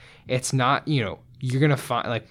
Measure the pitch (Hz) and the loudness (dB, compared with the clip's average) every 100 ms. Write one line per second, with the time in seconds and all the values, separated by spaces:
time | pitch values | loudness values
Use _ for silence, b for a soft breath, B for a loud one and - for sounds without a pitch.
0 | B B B 127 - 135 127 139 - 147 | B B B -4 -2 0 2 2 0 0
1 | 101 - - - 131 131 151 131 - 120 | 0 -6 -16 -10 -4 2 4 2 0 -4
2 | - 113 - | -2 -4 -4